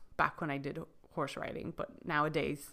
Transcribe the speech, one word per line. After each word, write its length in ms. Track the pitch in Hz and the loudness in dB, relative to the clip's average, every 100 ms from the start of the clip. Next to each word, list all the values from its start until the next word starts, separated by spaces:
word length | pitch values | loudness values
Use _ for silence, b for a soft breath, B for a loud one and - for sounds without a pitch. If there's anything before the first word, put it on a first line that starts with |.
| - - | -8 2
back 240 | 151 - | 2 2
when 100 | 160 | -2
I 80 | 139 | -2
did 200 | 139 160 - - - | -4 -6 -8 -14 -8
horse 220 | - 143 - | -2 -2 -2
riding, 360 | - - - - | -4 -4 -4 -4
but 120 | - - - | -6 -4 0
nowadays 640 | 151 151 151 139 147 - | 4 4 4 2 0 -6